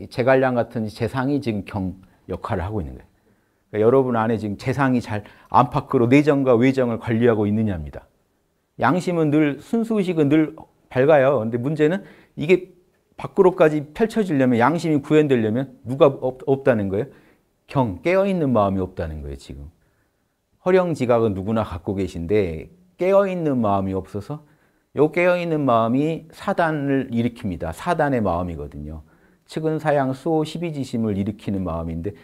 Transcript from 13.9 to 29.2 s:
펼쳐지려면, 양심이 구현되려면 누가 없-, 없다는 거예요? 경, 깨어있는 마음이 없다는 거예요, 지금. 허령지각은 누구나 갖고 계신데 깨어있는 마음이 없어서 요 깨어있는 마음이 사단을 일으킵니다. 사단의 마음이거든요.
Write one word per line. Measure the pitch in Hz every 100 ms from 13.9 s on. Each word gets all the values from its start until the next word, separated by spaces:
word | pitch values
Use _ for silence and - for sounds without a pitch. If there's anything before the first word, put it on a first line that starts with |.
펼쳐지려면, | - 226 226 185 143 127 113
양심이 | 127 170 160 147
구현되려면 | - 156 147 123 107 120 135 -
누가 | 110 139 147
없-, | 135 127 - -
없다는 | 135 135 110 98
거예요? | 98 135 - _ _ _ _ -
경, | 143 120 82
깨어있는 | 170 190 202 180 139
마음이 | 113 98 95
없다는 | 90 - 80 78
거예요, | 71 71
지금. | - 67 73 _ _ _ _ _ _ _ _ _ 185
허령지각은 | 185 180 127 120 117 110
누구나 | 95 95 110
갖고 | 101 87 -
계신데 | 98 90 85 85 107 90 80 - _ _ -
깨어있는 | 180 196 202 180 156 127
마음이 | 104 98 95
없어서 | 95 90 104 - 147 _ _ _ _ _
요 | 131 156
깨어있는 | 170 180 180 170 156
마음이 | 135 113 113 131 151 160 -
사단을 | - 202 196 165 151 139 135 -
일으킵니다. | 117 120 - 101 85 82
사단의 | - 175 165 147 123
마음이거든요. | 98 85 90 78 73 73 73 78 - _